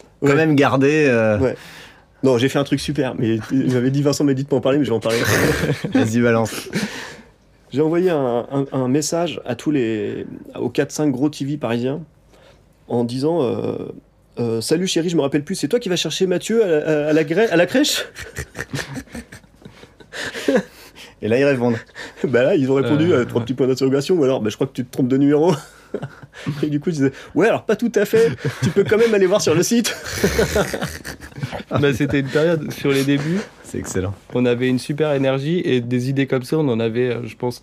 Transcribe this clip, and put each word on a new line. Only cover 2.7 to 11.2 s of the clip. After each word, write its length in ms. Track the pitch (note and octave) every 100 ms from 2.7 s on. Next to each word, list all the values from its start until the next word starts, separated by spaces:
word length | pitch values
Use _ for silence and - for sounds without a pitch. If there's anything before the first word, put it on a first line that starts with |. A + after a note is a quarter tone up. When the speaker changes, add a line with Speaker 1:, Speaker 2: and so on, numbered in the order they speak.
| C#3
Speaker 2:
super, 340 | - D3 C3 A2+
mais 220 | A2+ A2+ G#2+
il 200 | C3+ C3
m'avait 180 | B2+ B2
dit, 120 | C#3
Vincent 200 | C#3+ C#3
m'a 100 | D3
dit 80 | C3
de 40 | C#3
pas 80 | C3+
en 40 |
parler, 180 | C3+ C#3+
mais 60 |
je 60 | B2
vais 60 | A2+
en 40 |
parler. 180 | A2+ A#2 - - C#3+ D3
Speaker 1:
<laughs> 380 | E3+ D3 F3
Vas-y, 260 | C4 A#2+ A2+
balance. 480 | A#2+ A2+ A2 - - G3 G#3+ - - - - _ _ _ _
Speaker 2:
J'ai 80 | B2+
envoyé 300 | D#3 F3 F#3
un, 360 | D#3 C3 A#2+ A2+
un, 120 | C#3 C#3
un 160 | C3+ B2+
message 520 | C3+ D3 E3+ F3 A2+
à 100 | -
tous 160 | A#2 -
les, 560 | D3 A2+ A2 G#2 A2 - - - -
aux 100 | A#2+
quatre, 200 | A#2 C#3+
cinq 180 | - D3+
gros 180 | B2+